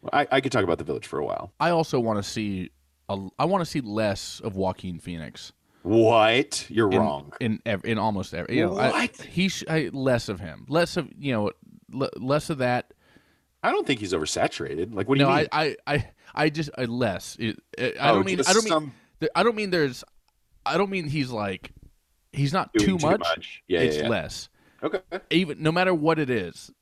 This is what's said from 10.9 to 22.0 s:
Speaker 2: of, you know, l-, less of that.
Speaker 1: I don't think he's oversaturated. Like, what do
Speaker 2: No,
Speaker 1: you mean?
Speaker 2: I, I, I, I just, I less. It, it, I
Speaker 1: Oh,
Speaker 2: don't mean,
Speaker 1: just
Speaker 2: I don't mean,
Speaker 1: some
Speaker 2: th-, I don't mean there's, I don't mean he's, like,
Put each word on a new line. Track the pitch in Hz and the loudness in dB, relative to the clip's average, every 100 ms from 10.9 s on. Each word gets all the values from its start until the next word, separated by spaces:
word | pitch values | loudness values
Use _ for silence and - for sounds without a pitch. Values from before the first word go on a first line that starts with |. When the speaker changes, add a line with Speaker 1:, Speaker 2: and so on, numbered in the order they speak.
| - | -2
Speaker 2:
of, | 143 - | -6 -8
you | 143 | -4
know, | 117 104 - - 50 _ 123 | 0 -2 -4 -20 -20 _ -6
l-, | 135 - | -4 -4
less | 123 147 - | 0 0 0
of | 151 | -2
that. | 123 123 - - _ _ _ _ _ _ | 0 0 -4 -18 _ _ _ _ _ _
Speaker 1:
I | 196 | 0
don't | 370 381 | 0 0
think | 127 | -2
he's | 104 | 0
oversaturated. | 87 78 - - - 69 71 95 | -2 0 0 0 -2 -8 -4 -4
Like, | 104 101 | -4 0
what | 139 | 4
do | 139 | 4
Speaker 2:
No, | |
Speaker 1:
you | 139 | 4
mean? | 156 | 2
Speaker 2:
I, | 151 156 110 - | 0 -2 -4 -2
I, | 147 | -2
I, | - _ - - | -2 _ -12 0
I | 156 | 0
just, | 151 147 - | 0 -8 -4
I | 127 | -4
less. | 120 120 87 - - | 0 -2 -2 -8 -6
It, | 113 - _ - | -6 -6 _ -6
it, | 123 - | -4 0
I | 139 | 4
Speaker 1:
Oh, | - | 4
Speaker 2:
don't | 95 | 4
mean, | 185 | 2
Speaker 1:
just | 139 | 4
Speaker 2:
I | |
don't | 202 | 4
mean, | 214 | 4
Speaker 1:
some | 160 147 - _ _ | 0 0 -14 _ _
Speaker 2:
th-, | 156 160 | -2 2
I | |
don't | 208 220 | 2 2
mean | 208 | 0
there's, | 175 143 120 - _ _ _ _ _ - | 2 0 -2 -14 _ _ _ _ _ -2
I | 160 | 0
don't | 196 | 0
mean | 196 156 | -2 -2
he's, | 151 127 | -2 0
like, | 117 104 92 - - - _ | -2 -4 -4 -10 -20 -20 _